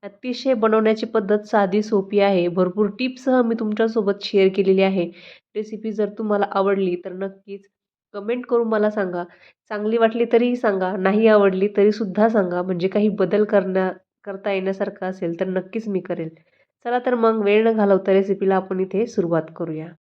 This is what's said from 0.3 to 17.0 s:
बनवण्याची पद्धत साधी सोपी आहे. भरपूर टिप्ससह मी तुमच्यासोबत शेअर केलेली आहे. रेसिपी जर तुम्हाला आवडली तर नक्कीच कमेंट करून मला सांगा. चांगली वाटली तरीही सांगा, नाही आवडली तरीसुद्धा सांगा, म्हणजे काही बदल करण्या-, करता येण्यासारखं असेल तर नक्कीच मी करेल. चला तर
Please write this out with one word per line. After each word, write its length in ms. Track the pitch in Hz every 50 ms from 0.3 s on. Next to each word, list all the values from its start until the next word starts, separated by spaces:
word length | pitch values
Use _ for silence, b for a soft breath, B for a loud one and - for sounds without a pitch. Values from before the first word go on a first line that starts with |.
| 240 240 - 269 254
बनवण्याची 520 | 220 214 220 220 220 214 214 220 220 -
पद्धत 340 | 226 - 226 208 190 214 208
साधी 420 | 208 - - 214 202 185 180 214 208
सोपी 360 | 214 226 196 196 196 208 202
आहे. 280 | 196 202 196 180 170
भरपूर 400 | 175 170 185 185 180 180 208 214 202 208 -
टिप्ससह 420 | 262 262 254 - - 277 254 254
मी 140 | 240 226 226 226
तुमच्यासोबत 540 | 226 214 214 208 220 226 226 233 202 196 202 202
शेअर 280 | - - - 202 190 190 190
केलेली 260 | - 196 190 190 190
आहे. 240 | 190 190 190 190 170 170 B B B B B B B _ _
रेसिपी 360 | 214 214 214 220 208 214 220
जर 180 | 208 214 208 202 208
तुम्हाला 280 | - 220 214 208 202 202 202
आवडली 440 | - 196 196 196 196 196 196 180 175 175 -
तर 60 | 190 180
नक्कीच 480 | 185 196 196 190 190 _ 202 196 196 196 _ _ _ _ _ _ _ _ _ -
कमेंट 320 | 208 202 214 240 247 247
करून 220 | - 240 233 233
मला 220 | 226 220 214 208 214
सांगा. 340 | 208 214 196 180 175 175 175 175 b b b b b _ _ _
चांगली 260 | 220 208 208 214 226
वाटली 280 | 233 226 220 226 233 233 226 247
तरीही 220 | 226 240 247 247
सांगा, 400 | 247 - 220 196 190 185 180 196
नाही 300 | 196 185 196 202 208 226
आवडली 400 | 220 214 208 202 196 185 190 190 208 208
तरीसुद्धा 500 | - 202 214 208 214 226 190 175 214 214 226
सांगा, 320 | 220 220 190 180 175 180
म्हणजे 260 | 180 185 190 175 170
काही 220 | 190 190 208 208 214
बदल 340 | 190 214 185 175 202 208 214
करण्या-, 480 | 208 214 202 185 185 185 185 185 185 180 - _ _ _ _ _
करता 280 | 208 190 190 196 214
येण्यासारखं 540 | 196 190 190 190 196 190 208 190 196 - 185
असेल 340 | 185 185 190 190 170 170 170
तर 80 | 190
नक्कीच 400 | 190 185 185 185 190 - 226 220
मी 120 | 220 196 185
करेल. 300 | 175 - 175 170 165 160 160 b b b b b b b b _ _
चला 140 | 240 240
तर 160 | 247